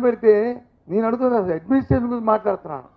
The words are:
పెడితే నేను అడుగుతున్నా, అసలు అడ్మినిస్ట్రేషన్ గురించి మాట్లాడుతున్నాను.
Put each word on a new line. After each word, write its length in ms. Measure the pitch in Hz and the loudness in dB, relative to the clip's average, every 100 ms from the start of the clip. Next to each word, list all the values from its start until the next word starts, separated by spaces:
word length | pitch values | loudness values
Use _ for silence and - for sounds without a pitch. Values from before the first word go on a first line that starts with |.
| 247 | 0
పెడితే 280 | 233 233 208 226 247 - _ - | 2 4 4 4 -4 -10 _ -6
నేను 160 | 190 226 | -2 0
అడుగుతున్నా, 320 | 240 254 240 | 0 0 0
అసలు 140 | 185 160 | 0 -4
అడ్మినిస్ట్రేషన్ 520 | 170 269 262 269 240 | -2 0 2 0 0
గురించి 180 | 240 220 | -6 -8
మాట్లాడుతున్నాను. 560 | 214 214 190 175 143 123 | -8 -6 -6 -8 -14 -16